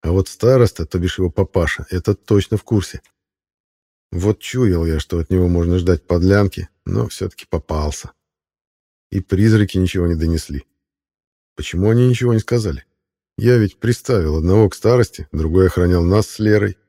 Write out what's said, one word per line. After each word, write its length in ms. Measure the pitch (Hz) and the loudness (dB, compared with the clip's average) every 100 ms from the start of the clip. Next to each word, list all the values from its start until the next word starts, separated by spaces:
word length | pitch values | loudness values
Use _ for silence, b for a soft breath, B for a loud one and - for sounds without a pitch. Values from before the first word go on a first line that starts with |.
А 100 | - | 0
вот 160 | 92 95 | -2 -2
староста, 580 | - 113 131 117 - 85 | -2 2 4 2 0 -6
то 120 | 92 | -4
бишь 220 | 87 - | -4 -2
его 100 | 92 | -4
папаша, 560 | - 95 - 85 - - | -2 -2 0 -2 -4 -8
это 260 | 90 87 101 | -6 -2 -4
точно 420 | - 104 98 107 | 0 0 2 -4
в 60 | |
курсе. 380 | - 110 90 - _ _ _ _ _ _ _ _ _ _ _ | -2 -2 -2 -12 _ _ _ _ _ _ _ _ _ _ _
Вот 280 | 87 98 107 | -4 -2 -2
чуял 460 | - 127 117 87 82 | -4 -2 0 2 0
я, 140 | 80 | -4
что 200 | - 87 | -4 -6
от 100 | 80 | -2
него 180 | 95 90 | 0 2
можно 300 | 87 85 90 | 0 0 0
ждать 300 | 87 87 _ | 0 -2 _
подлянки, 640 | 87 92 101 101 - 85 _ - | 0 2 4 2 -2 -14 _ -6
но 220 | 95 117 | -4 -4
все-таки 380 | - 98 - - | -6 -10 -12 -10
попался. 640 | 85 - 80 76 - 69 _ _ _ _ _ _ _ _ _ _ | -10 -6 -6 -6 -8 -16 _ _ _ _ _ _ _ _ _ _
И 80 | 98 | -8
призраки 580 | 92 95 110 110 101 95 | -4 0 4 4 2 0
ничего 300 | 92 95 87 | -2 0 -2
не 80 | 82 | 0
донесли. 500 | 80 80 - 69 - _ _ _ _ _ _ _ _ _ | -2 -2 -4 -12 -12 _ _ _ _ _ _ _ _ _
Почему 360 | 80 85 101 | -10 -2 0
они 160 | 117 123 | 2 2
ничего 260 | 120 123 | 2 0
не 60 | 113 | -2
сказали? 460 | - 120 104 69 - _ _ _ _ - | 0 -4 -4 -8 -12 _ _ _ _ -2
Я 200 | 117 113 | 2 4
ведь 200 | 104 - | 2 -2
приставил 600 | 113 120 - 120 78 78 | -4 -4 -2 -2 0 0
одного 320 | 82 98 107 | 2 4 4
к 60 | - | 2
старости, 520 | 107 123 113 - 78 | 0 2 0 -4 -10
другой 360 | 80 80 87 92 | -4 0 2 2
охранял 360 | - 87 90 | 2 2 2
нас 240 | 85 101 107 | 2 2 0
с 120 | - | -2
Лерой. 380 | 107 104 104 95 | 0 2 0 -6